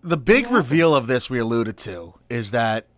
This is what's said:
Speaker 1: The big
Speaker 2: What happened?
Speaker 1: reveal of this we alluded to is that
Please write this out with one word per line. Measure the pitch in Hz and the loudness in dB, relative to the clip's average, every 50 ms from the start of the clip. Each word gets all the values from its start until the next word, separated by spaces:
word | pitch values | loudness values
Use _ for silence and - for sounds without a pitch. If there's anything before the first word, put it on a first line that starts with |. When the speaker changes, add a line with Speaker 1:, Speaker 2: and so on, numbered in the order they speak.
Speaker 1:
The | - 170 170 | -2 -2 -4
big | 156 120 180 220 262 254 | -2 2 4 4 4 4
Speaker 2:
What | 247 | 2
happened? | 247 | 0
Speaker 1:
reveal | 233 156 120 143 165 165 165 151 | 0 0 2 2 2 4 4 4
of | 139 120 | 2 2
this | 113 131 123 - - | 0 -2 -2 -2 -2
we | 127 123 | -4 -2
alluded | 117 113 117 117 113 110 104 - | -2 0 0 0 -2 -2 -6 -10
to | - - 95 87 85 85 - _ _ _ | -12 -12 -12 -14 -14 -18 -20 _ _ _
is | 123 120 110 98 | -8 -6 -6 -4
that | 107 120 117 113 110 113 - _ _ | -2 -2 0 0 -2 -4 -6 _ _